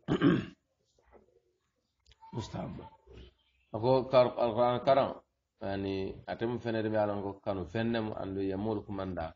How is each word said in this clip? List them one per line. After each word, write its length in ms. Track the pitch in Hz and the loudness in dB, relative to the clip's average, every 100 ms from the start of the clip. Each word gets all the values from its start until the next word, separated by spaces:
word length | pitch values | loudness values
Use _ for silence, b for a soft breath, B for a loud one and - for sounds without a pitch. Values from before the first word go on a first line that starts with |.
| - | -2
<clears throat> 480 | - - 147 - - _ _ _ _ _ - _ _ _ _ _ _ _ _ _ - - 123 | 4 4 4 0 -12 _ _ _ _ _ -20 _ _ _ _ _ _ _ _ _ -20 -14 -12
مستحبة. 480 | - - 80 - - - _ - - _ _ _ _ 110 | -10 -10 -10 -12 -16 -20 _ -20 -20 _ _ _ _ -2
Ako 140 | 120 131 117 | 4 4 6
kar-, 260 | 127 123 - | 6 6 4
القرآن 380 | 117 110 120 123 139 | 0 2 2 2 4
كرام، 240 | 135 107 - _ _ _ _ | 4 4 -2 _ _ _ _
يعني، 640 | 98 98 98 95 95 - - | -6 -4 -2 -2 -4 -8 -10
أتم 300 | 92 117 120 | -4 -4 -4
فنر 300 | 120 113 107 | -4 -2 0
بي 100 | 107 | 0
على 140 | 104 | 0
أنكو 200 | 101 98 | 0 -6
كانوا 320 | 98 - 98 | -8 -6 -6
فنم 480 | 85 113 117 117 107 | -4 -2 -2 0 -2
أنو 280 | - 98 95 | -6 -6 -4
يمول 400 | 98 95 110 107 | -2 -2 -2 -4
كمان 340 | 101 98 95 | -4 -6 -6
دا 180 | 85 80 | -6 -8